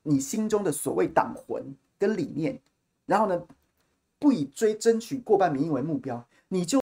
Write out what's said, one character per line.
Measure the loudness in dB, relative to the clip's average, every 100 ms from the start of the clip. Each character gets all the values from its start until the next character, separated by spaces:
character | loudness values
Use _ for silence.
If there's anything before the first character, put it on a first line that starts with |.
你 | 0 0
心 | 0 -2 0
中 | 0
的 | 0
所 | -2 -2 0
谓 | 2
党 | 2 0 -4
魂 | -8 -8 -8 -16 _ -4
跟 | -2 -2
理 | -4 -4
念， | -4 -6 _ _ _ _ -2
然 | 0
后 | 2
呢， | -2 -6 _ _ _ _ _ _ _
不 | 2
以 | 2 -2
追， | 0 0 2
争 | 2 2
取 | 0 -6
过 | 2 4
半 | 4
民 | 2 0
意 |
为 | -2
目 | -2 -4
标， | -6 -10 -12 _ -6
你 | -4 0
就 | 0